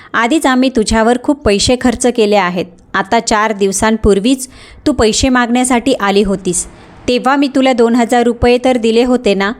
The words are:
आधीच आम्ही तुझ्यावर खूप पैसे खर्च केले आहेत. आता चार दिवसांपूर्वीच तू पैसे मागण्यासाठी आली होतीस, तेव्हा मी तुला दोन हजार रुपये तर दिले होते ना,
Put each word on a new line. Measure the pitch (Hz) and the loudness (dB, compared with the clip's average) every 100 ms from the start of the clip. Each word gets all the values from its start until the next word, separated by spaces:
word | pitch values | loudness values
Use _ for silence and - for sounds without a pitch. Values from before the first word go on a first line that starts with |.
| - | -8
आधीच | - 233 311 262 | -4 0 0 0
आम्ही | 254 254 247 | 2 2 0
तुझ्यावर | 214 226 220 247 | 0 0 2 0
खूप | - 285 226 | -2 -2 0
पैसे | 202 - 254 | 0 0 0
खर्च | 247 233 247 240 | 0 0 -2 0
केले | 208 202 | 0 2
आहेत. | 180 180 - - - | 0 -4 -8 -12 -8
आता | 185 - 233 | -6 -2 -2
चार | 233 214 220 | 0 -2 -2
दिवसांपूर्वीच | 202 196 196 220 220 220 196 220 262 - - - - - | -2 -2 0 0 0 2 2 0 -2 -6 -18 -20 -8 -4
तू | |
पैसे | 262 220 214 269 | 0 0 0 0
मागण्यासाठी | 254 240 247 247 240 240 | 0 0 0 0 0 0
आली | - 202 196 | -2 0 0
होतीस, | 196 190 180 175 - - - - - | 0 -2 -4 -6 -8 -14 -20 -10 -4
तेव्हा | 247 202 277 | -2 0 0
मी | 277 | 0
तुला | 269 262 | 2 2
दोन | 240 233 247 | 2 2 2
हजार | 233 247 | 2 2
रुपये | 240 233 240 247 262 | 0 0 0 2 0
तर | 254 | 0
दिले | 226 226 | 0 0
होते | 247 247 208 | 2 0 0
ना, | 196 196 247 | 0 -2 -6